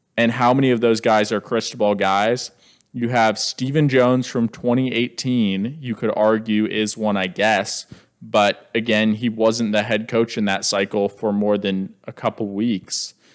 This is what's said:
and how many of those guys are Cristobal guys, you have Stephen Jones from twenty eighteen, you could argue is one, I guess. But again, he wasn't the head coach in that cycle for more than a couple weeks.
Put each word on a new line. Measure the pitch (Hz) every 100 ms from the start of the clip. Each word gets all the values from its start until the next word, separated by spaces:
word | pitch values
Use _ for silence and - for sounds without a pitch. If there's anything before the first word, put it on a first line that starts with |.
| _ -
and | 117
how | 117 123
many | 135 131
of | 120
those | 117 110
guys | 120 107 104
are | 107
Cristobal | - 117 - 120 104 101
guys, | 95 98 110 127 - - _ _ _
you | 123 120
have | 123 113 104
Stephen | - - 127 147 147
Jones | 127 123 127 123
from | 127 117
twenty | - 120 123 131
eighteen, | 117 120 - 127 127 104 95 113 156
you | 131 107
could | 110 -
argue | 107 110 113 107 107
is | 107 107 110
one, | 107 101
I | 92
guess. | 90 107 104 95 - - - _ _
But | 113 107 101 - - 120
again, | 113 107 110 107
he | 120
wasn't | 110 113 113 110
the | 104
head | 104 107 113
coach | 117 117 -
in | 101
that | 98
cycle | - 101 98 107 101
for | - 107
more | 101 104 104
than | 98 95 95 - -
a |
couple | - 117 - 107
weeks. | 101 120 98 - - - - _